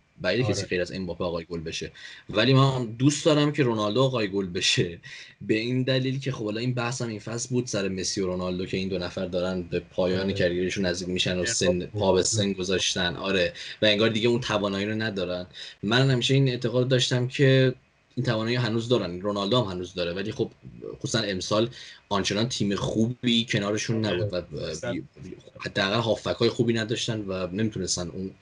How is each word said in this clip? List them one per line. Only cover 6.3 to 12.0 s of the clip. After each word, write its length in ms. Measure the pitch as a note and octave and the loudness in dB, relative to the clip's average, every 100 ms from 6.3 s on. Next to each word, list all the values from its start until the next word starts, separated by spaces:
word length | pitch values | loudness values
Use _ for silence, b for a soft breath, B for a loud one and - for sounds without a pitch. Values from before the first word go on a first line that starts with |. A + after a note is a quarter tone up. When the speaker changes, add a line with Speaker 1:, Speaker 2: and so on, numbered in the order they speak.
Speaker 1:
خب 120 | C3 | -4
حالا 160 | G#2+ G#2 | -4 -2
این 140 | B2+ | -2
بحثم 340 | B2 A#2+ B2+ A#2 | -2 -4 -4 -6
این 100 | G#2+ | -8
فصل 300 | A2 A#2 - | -8 -8 -2
بود 180 | B2 B2 | -2 -2
سر 220 | G#2 G2 | -2 -2
مسی 320 | F#2 F2+ - | -2 -4 -2
و 60 | F#2 | -2
رونالدو 400 | F#2 F#2 F2+ F#2 | -2 -2 -4 -2
که 100 | G2 | -4
این 120 | F#2+ | -2
دو 100 | F#2 | -4
نفر 280 | F2 F#2+ F#2 | -4 -6 -4
دارن 360 | F2 F2+ F#2 | -2 -2 -2
به 180 | F2 F2+ | -4 -6
پایان 400 | - - F#2 F#2 | -4 -2 0 0
Speaker 2:
آره. 120 | G2 | 0
Speaker 1:
کریرشون 540 | G2 F2+ F2 F#2 G#2 F#2 | 0 0 0 -2 0 -2
نزدیک 220 | F2+ F2+ | -2 -2
می‌شن 300 | F2+ G2 F2+ | -2 0 0
و 60 | |
سن، 220 | E2+ - F#2 | 0 2 2
Speaker 2:
آره. 200 | F2+ E2+ | 2 -2
Speaker 1:
پا 260 | G#2 | 0